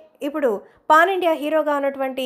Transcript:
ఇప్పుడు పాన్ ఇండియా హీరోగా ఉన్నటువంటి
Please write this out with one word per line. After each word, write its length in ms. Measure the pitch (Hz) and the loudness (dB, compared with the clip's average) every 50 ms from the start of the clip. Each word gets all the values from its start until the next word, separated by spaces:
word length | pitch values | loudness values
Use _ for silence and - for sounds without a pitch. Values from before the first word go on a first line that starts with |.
| - _ _ - | -10 _ _ -10
ఇప్పుడు 300 | 277 294 294 311 285 240 202 190 - _ _ _ _ - | -8 -6 -4 -2 -2 -2 -2 -2 -8 _ _ _ _ 4
పాన్ 220 | 302 311 339 381 | 4 4 6 4
ఇండియా 220 | 392 359 359 330 320 | 2 0 0 0 0
హీరోగా 400 | 262 294 302 311 311 294 294 294 | 0 -2 -2 0 0 0 0 -2
ఉన్నటువంటి 480 | 285 277 277 269 269 269 262 254 262 254 | 0 -2 -4 -4 -4 -6 -6 -4 -6 -4